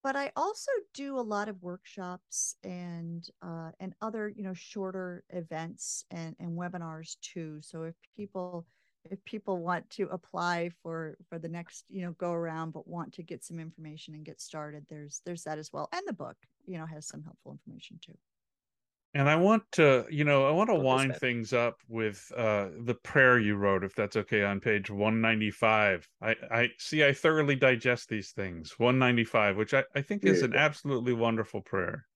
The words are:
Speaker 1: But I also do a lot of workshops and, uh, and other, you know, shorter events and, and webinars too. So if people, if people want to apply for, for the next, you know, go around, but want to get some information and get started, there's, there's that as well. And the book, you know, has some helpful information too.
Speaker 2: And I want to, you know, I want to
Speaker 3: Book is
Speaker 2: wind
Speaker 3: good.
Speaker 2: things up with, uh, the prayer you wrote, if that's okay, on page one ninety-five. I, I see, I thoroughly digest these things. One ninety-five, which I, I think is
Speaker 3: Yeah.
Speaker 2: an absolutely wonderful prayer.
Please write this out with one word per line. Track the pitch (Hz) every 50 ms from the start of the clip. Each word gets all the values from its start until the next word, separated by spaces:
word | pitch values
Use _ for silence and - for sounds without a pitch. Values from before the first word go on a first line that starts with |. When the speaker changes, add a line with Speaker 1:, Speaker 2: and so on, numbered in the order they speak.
Speaker 1:
But | _ 269 269
I | 277 277 277 -
also | - 302 392 427 - - - 554 440 415 _ _
do | - 277 277 277 262
a |
lot | 240 214 208 202 208 214
of | 202 185
workshops | 180 180 175 185 _ - - - 185 180 180 180 _ _ - - - - - _ -
and, | 190 180 180 180 175 170 170 170 165 170 170 170 - _ _
uh, | 175 175 165 165 165 160 - _
and | 185 190 175 _
other, | 214 220 214 220 208 208
you | 208 -
know, | 202 190 185
shorter | 170 - - - 208 190 190 185 190 185 180 175 - _ _
events | - 180 165 160 165 160 165 165 - - - - - - - _
and, | - 170 165 160 - _
and | - 170 165
webinars | 170 180 175 180 180 170 165 160 160 160 - - _
too. | - - - 180 165 156 156 151
So | 156 - - 160
if | 160 165 170 _ _ _ _
people, | - 208 202 _ 196 180 180 180 170 170 _ _ _ _ _ _ _ _ 165
if | 196 190 _
people | - - 214 - - 190 175
want | 165 175 180 175 - _
to | - - 196 -
apply | - 180 _ _ - 165 175 175 175 170 170 175 170 _
for, | _ 170 165 160 165 156 - _ 175 _
for | 170 165
the | 160 165
next, | 165 170 175 - - - - _
you | - 190
know, | 175 175
go | 165 _ 180 175
around, | 170 170 170 165 160 160 160 160
but | 156 156 - -
want | 170 170 160 160
to | - -
get | 170 165 170 - -
some | - 165 165
information | 160 165 - - 160 156 151 156 - - 156
and | 156 156
get | 156 151 _
started, | - - - 156 151 151 147 151 147 _
there's, | 156 151 147 147 - - _
there's | 175 175 165 -
that | 156 156 151
as | 156 -
well. | - 147 151 -
And | - 359 392
the | 403 240
book, | 170 135 - - _ _ _ _ _ _
you | - 185 165
know, | 160
has | 160 160 151 156
some | - - 156
helpful | 151 160 - _ _ -
information | 139 147 _ - - - - - - 165
too. | - - - - _ _ _ _ _ _ _ _ _ _ _ _ _ _ _ _ _ _
Speaker 2:
And | _ 143 139 143
I | 151
want | 160 175 202 220 220 202 _
to, | - - 160 143 135 123 113 -
you | 156 143
know, | 151 147 143 135 135
I | 135
want | 156 175 214 233
to | 220
Speaker 3:
Book | 160
is | 135
Speaker 2:
wind | 131 131 131 135 135 127
Speaker 3:
good. | -
Speaker 2:
things | - 127 120 120 113 104
up | 131 120 117 117 113 _ _ -
with, | 113 113 113 107 101 - - - -
uh, | 123 117 110 107 101 101 95 78 104 120
the | 117 117
prayer | - _ - - 147 131 127 123 120
you | 110 104 104
wrote, | 101 101 101 98 95
if | 92 98 -
that's | - 107 101 -
okay, | 113 101 - 117 107 101
on | 101 101 98
page | - 120 107 104 98 -
one | 104 98 104 110 110 113
ninety-five. | 113 113 113 107 107 107 - - - 110 110 107 107 101 95 - - _ _ _
I, | - 110 113 - - -
I | 113 117 120 120 - _
see, | - - - 156 147
I | 143
thoroughly | 139 - - 165 156 156 151 143 139
digest | 131 135 131 127 117 - 127 123 120 - _
these | 113 107 95 -
things. | - - 98 95 85 82 80 - - -
One | 117 120 127 131
ninety-five, | 131 123 123 117 113 - - 117 107 101 95
which | 101 110 - -
I, | 135 135 - _
I | 143
think | 139 - 208 208 196
is | 190 190 175
Speaker 3:
Yeah. | 151
Speaker 2:
an | 120 113
absolutely | 139 147 151 147 - - 143 139 120 117 123
wonderful | 123 117 113 117 113 110 107 - - 104
prayer. | 101 - - 98 90 87 - - - _ _